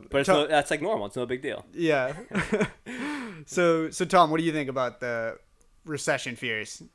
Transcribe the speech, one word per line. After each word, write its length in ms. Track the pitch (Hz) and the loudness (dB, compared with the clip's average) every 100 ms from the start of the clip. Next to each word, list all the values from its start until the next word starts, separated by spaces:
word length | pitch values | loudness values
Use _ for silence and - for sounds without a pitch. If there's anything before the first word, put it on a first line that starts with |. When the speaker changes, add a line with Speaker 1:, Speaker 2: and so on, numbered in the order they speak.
| - | -2
Speaker 1:
But 80 | 139 | 0
it's 60 | 139 | 4
Speaker 2:
Tom 80 | 170 | 4
Speaker 1:
no, 60 | 147 | 4
that's, 220 | 151 143 | 2 2
like, 140 | 156 | 0
normal. 240 | 165 220 104 | -2 -2 -4
It's 80 | 131 | -4
no 100 | 120 | -4
big 160 | 127 | -4
deal. 240 | 135 104 - | -4 -8 -10
Speaker 2:
Yeah. 400 | 123 165 147 127 151 240 | -2 2 2 2 -4 -6
<laughs> 360 | 202 - 208 208 - - 247 277 294 240 170 147 | -4 -2 0 -2 -4 -14 -8 -8 -8 -10 -12 -8
So, 440 | - 175 165 160 | 2 4 4 0
so 160 | - 180 | -4 2
Tom, 240 | 185 160 | 6 6
what 80 | 160 | 4
do 40 | |
you 80 | 165 | 0
think 180 | 156 135 | 0 -2
about 300 | 131 123 117 | -2 -2 -2
the 380 | 123 117 113 - _ _ _ _ - | -4 -2 -4 -8 _ _ _ _ -10
recession 500 | 147 - 139 - 117 | -6 -2 -2 -2 -6
fears? 460 | 127 110 104 - 104 | -4 -4 -6 -12 -20